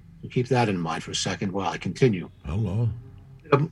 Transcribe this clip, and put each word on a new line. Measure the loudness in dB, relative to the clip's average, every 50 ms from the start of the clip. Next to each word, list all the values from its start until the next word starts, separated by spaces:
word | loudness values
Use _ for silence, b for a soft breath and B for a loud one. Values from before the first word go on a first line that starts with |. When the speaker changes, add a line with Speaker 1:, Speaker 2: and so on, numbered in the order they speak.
| -20 -20 -18 -16 -10
Speaker 1:
So | -4
keep | -2 0 0 2
that | 2 2 4 2
in | 2 0
mind | -2 -2 -4 -6 -6
for | -6
a | -4
second | -2 -2 -2 -2 -2 -2 -4 -2
while | -2 -2 -2
I | -4 -4
continue. | -4 -6 0 4 4 4 4 2 -2 -8 -12 -12 -8
Speaker 2:
Hello. | -4 -2 0 0 0 0 0 0 0 -2 -4 -8 -14 -18 -20 -20 -20 -20 -20 0
Speaker 1:
"Did | 4 4
a | 4 4 4